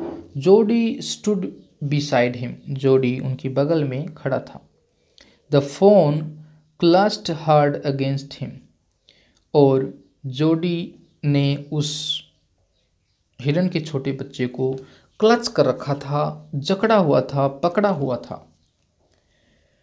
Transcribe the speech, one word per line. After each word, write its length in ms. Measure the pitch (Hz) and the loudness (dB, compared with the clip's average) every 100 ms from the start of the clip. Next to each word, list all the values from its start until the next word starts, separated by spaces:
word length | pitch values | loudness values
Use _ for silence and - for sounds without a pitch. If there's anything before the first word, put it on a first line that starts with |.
| - - - 143 | -10 -12 -12 -4
जोडी 640 | 135 202 220 233 226 226 | 4 6 6 2 0 -4
stood 460 | - - - 208 180 - - _ | -8 -6 -2 -2 -4 -10 -20 _
beside 520 | 143 147 143 131 123 113 | -4 -2 0 0 0 -2
him, 140 | 120 123 - | -10 -12 -10
जोडी 480 | 135 135 131 131 127 | -2 2 4 2 -2
उनकी 300 | 131 131 135 | -4 -6 -6
बगल 360 | 127 147 165 | -2 0 0
में 300 | 147 127 156 | -2 -4 -8
खड़ा 240 | - 147 131 | -8 -4 -4
था। 300 | - - _ _ _ _ _ _ _ _ _ | -6 -20 _ _ _ _ _ _ _ _ _
The 100 | 143 | 0
phone 580 | 143 - 196 208 151 147 156 - - _ _ _ | 0 4 6 6 4 0 -4 -12 -20 _ _ _
clutched 520 | 175 175 208 208 - 156 - | 4 4 2 -2 -8 -6 2
hard 380 | 151 147 143 151 | 4 4 0 -4
against 520 | 135 135 139 - - | -4 -2 -4 -8 -14
him, 120 | 131 - _ _ _ _ _ _ _ _ _ | -14 -14 _ _ _ _ _ _ _ _ _
और 500 | 151 143 131 135 - _ _ 135 | 4 4 4 -2 -10 _ _ -14
जोडी 680 | 127 156 160 180 170 175 - _ _ | -2 0 0 -2 -4 -6 -14 _ _
ने 400 | 147 143 139 143 - | 0 2 0 -2 -4
उस 500 | 151 147 - - - - _ _ _ _ _ _ _ _ _ _ _ | -4 -4 -6 -8 -10 -10 _ _ _ _ _ _ _ _ _ _ _
हिरन 280 | 131 156 180 | -2 0 0
के 120 | 170 | -2
छोटे 320 | 156 139 139 | -6 -6 -4
बच्चे 340 | 135 135 - 123 | -6 -10 -4 -6
को 280 | 123 131 131 - - _ _ | -2 -4 -4 -12 -20 _ _
क्लच 280 | 214 240 233 | 2 2 0
कर 180 | - 139 | 0 0
रखा 280 | 127 - | 0 -4
था, 560 | 143 135 147 151 160 - | -6 -4 -4 -4 -6 -10
जकड़ा 420 | 143 131 190 220 220 | -8 -4 -2 2 4
हुआ 240 | 170 135 | 4 2
था, 280 | 131 143 139 | 2 0 -2
पकड़ा 400 | 139 175 175 202 | 0 -2 0 0
हुआ 280 | 170 135 120 | 0 -2 -6
था। 340 | - - - _ _ _ _ _ _ _ _ _ _ _ _ _ | -8 -16 -18 _ _ _ _ _ _ _ _ _ _ _ _ _